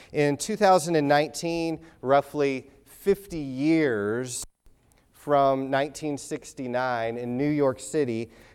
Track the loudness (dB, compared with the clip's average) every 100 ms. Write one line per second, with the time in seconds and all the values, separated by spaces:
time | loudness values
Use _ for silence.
0 | -6 0 0 0 -4 2 4 4 4 0
1 | 4 2 2 -4 -6 -4 -4 -6 -12 _
2 | 2 2 2 0 0 -2 -8 _ _ -4
3 | -2 -2 -4 -10 -8 -2 2 2 2 0
4 | 0 -2 -6 -10 -12 _ _ _ _ _
5 | _ _ 2 4 4 2 0 -2 -2 -6
6 | -6 -6 -8 -12 -12 -10 -4 -2 -2 -2
7 | -4 -6 -6 -2 -2 2 0 -2 -4 -2
8 | -2 -4 -6 -14 -20